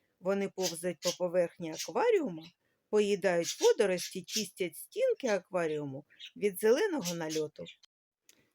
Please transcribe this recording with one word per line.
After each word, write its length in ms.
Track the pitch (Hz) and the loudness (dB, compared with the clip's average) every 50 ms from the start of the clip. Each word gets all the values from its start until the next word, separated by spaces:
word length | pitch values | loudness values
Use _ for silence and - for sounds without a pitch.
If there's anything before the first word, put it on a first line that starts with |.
| _ _ _ _ | _ _ _ _
Вони 300 | 180 180 196 196 196 190 | -4 -2 0 0 -2 -4
повзають 500 | - - 185 170 170 156 170 180 170 - | -4 -4 -4 -4 -4 -4 -6 -6 -6 -4
по 100 | - 180 170 - | -4 -6 -4 -2
поверхні 540 | 180 175 165 180 170 165 - _ 175 160 | -4 0 2 2 0 0 -2 _ -10 -8
акваріума, 720 | 160 170 - - - 233 370 494 453 381 302 208 170 160 160 175 - _ _ _ _ _ _ _ | -8 -8 -8 -4 -2 0 2 4 4 4 2 0 -4 -8 -12 -16 -20 _ _ _ _ _ _ _
поїдають 680 | - 214 214 202 208 190 165 196 175 170 165 165 - - | 2 2 4 4 2 2 2 2 2 2 0 -2 -2 2
водорості, 640 | 330 466 453 330 214 190 185 175 - - - 190 175 | 4 4 6 6 4 2 2 0 -4 -6 -10 -12 -10
чистять 520 | - - 220 214 - - - 190 170 - | -6 -4 -4 -4 -4 -4 -4 -4 -4 -4
стінки 520 | - - - - 403 523 523 453 - - 240 | -8 -16 -10 -2 0 2 2 2 0 0 0
акваріуму 760 | 208 190 190 _ - 180 170 156 151 147 147 139 131 143 - _ _ _ - - - | 0 0 -2 _ -2 -2 0 0 -2 -2 -4 -6 -8 -10 -12 _ _ _ -20 -20 -10
від 240 | - 196 208 185 - | -2 -2 -2 -2 2
зеленого 540 | 214 220 240 294 440 415 330 285 185 175 175 | 4 4 6 6 4 2 0 -2 -2 -4 -4
нальоту. 500 | 170 160 156 156 156 151 151 - - 175 - - - _ _ _ _ _ _ _ _ _ - _ _ _ _ | -4 -4 -2 -2 -2 -2 -4 -6 -12 -16 -16 -16 -20 _ _ _ _ _ _ _ _ _ -20 _ _ _ _